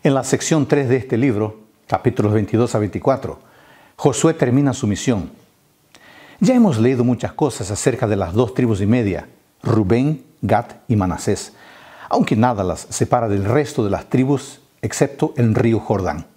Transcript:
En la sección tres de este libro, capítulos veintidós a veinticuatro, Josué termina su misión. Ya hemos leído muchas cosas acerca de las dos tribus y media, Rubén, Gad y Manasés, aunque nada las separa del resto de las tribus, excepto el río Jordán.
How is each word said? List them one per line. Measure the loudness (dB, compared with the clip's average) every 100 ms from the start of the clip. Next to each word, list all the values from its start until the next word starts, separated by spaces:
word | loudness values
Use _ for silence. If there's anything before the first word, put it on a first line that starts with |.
En | 2
la | 0
sección | 0 -2 0 0 2
tres | 0 2
de | 0
este | 0 0
libro, | 0 0 -4 -6 _ _ -6
capítulos | -2 -2 0 0
veintidós | 0 0 0 0
a | 0
veinticuatro, | -4 -2 -2 -2 -6 -12 _ _ _ _ _ 0
Josué | 0 2 0
termina | 2 2 2 2
su | 0 -2
misión. | -2 -2 -2 -4 -16 _ _ _ _ _ -20 -20 -20 -20 0
Ya | 2
hemos | 4 4 4
leído | 2 2
muchas | 0 0 -4
cosas | -2 -2 -2 -8
acerca | 0 0 0 -2
de | 0
las | 0
dos | 0 0
tribus | 0 0 0
y | 2
media, | 2 0 -4 -10 _ _ _
Rubén, | 0 2 4 2 2 -2 -10 _
Gad | 0 0 -2 -16 -2
y | 0
Manasés, | 0 -2 -4 -4 -6 -20 -20 -20 -20 -20 -4
aunque | -2 0
nada | 2 2 0
las | -4 -6 -10
separa | -6 0 0 0
del | -2
resto | 0 0 0 -2
de | -2
las | -4 -2
tribus, | 0 2 -2 -4 -20 _ _
excepto | -8 -2 -2 0 -4 0
el | 0
río | 2 2 0
Jordán. | 0 -2 -2 -6 -12